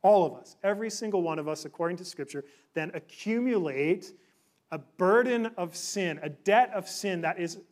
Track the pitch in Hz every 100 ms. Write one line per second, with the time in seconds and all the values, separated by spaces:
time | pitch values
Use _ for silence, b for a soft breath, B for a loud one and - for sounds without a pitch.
0 | 202 208 160 - - - 196 202 220 214
1 | 220 196 170 156 151 151 151 - 170 180
2 | 180 - 139 143 B B B - 156 165
3 | - - 208 226 247 220 160 135 151 180
4 | - b b b b b _ 156 - -
5 | 180 220 247 240 226 226 175 - - 202
6 | 180 156 151 143 - 214 247 208 - -
7 | 202 175 160 185 170 175 -